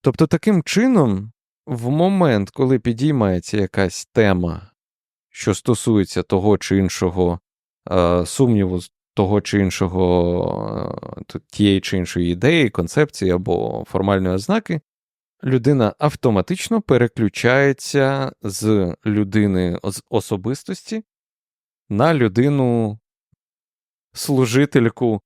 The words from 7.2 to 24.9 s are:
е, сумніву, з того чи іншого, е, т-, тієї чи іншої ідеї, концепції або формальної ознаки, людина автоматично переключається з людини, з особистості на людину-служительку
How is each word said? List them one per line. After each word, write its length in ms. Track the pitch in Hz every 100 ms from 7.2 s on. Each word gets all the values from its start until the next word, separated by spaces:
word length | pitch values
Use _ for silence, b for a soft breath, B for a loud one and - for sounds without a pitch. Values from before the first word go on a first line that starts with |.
| 90 87 _ _ _ _ -
е, 360 | 92 87 87 85
сумніву, 540 | - 131 110 92 90
з 120 | - _ _
того 260 | - 95 104
чи 200 | - 104
іншого, 1500 | 95 - 95 92 90 90 87 87 87 50 52 53 - - - -
е, 40 | -
т-, 140 | - _
тієї 340 | - 101 95
чи 160 | - 98
іншої 360 | 87 - 87
ідеї, 380 | 87 120 170 127
концепції 600 | - 85 - 151 - 95
або 540 | 90 92 87 - - -
формальної 460 | 95 98 98 92
ознаки, 460 | 92 104 214 214 165 _ _ _ _ _ _
людина 500 | 135 131 120 143 107 -
автоматично 840 | 147 - 131 104 90 185 - 226
переключається 1500 | - 127 117 - 110 - 117 131 139 135 - 143 135 139 135 -
з 520 | 107 95 107 107 90 - -
людини, 720 | 104 101 104 104 92 90 87
з 180 | 101 95 _
особистості 920 | 110 - 101 104 135 - 190 - 220 - _ _ _ _ _ _ _ _
на 260 | 101 143
людину-служительку 3000 | 160 117 98 135 143 127 120 110 107 _ _ _ _ _ _ _ _ _ _ _ - - 139 127 123 143 139 117